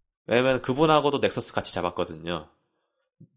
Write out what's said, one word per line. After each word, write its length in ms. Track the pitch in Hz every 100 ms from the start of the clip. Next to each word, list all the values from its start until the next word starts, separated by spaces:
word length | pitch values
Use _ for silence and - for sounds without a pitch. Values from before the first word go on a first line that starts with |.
| _ _ -
왜냐면 340 | 117 131 127
그분하고도 560 | - 131 160 151 143 135
넥서스 360 | 104 127 -
같이 200 | 107 -
잡았거든요. 720 | 90 87 - 85 80 82 85 73 _ _ _ _ _ _ _ -